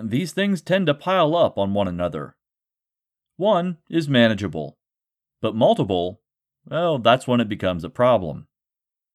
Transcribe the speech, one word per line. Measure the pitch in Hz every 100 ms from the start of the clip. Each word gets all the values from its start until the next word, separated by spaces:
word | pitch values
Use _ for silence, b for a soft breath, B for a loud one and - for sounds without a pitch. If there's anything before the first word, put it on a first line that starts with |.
these | 107 117 175
things | - 202 190
tend | - 185 175
to |
pile | 147 - 190 156 151
up | 127 -
on | 98
one | 98 98
another. | 87 87 78 67 - _ _ _ _ _ _ _ _ _ -
One | 196 190 180 170 -
is | 160 147
manageable, | 131 117 104 98 78 71 - _ _ _ _ _ _
but | 117 110
multiple, | 147 226 110 92 87 101 _ _ _ _ -
well, | 151 175 147
that's | 110 127 -
when | 120
it | 110
becomes | 104 92 90
a | 80
problem. | - 123 117 85 71 - _ _ _ _ _ _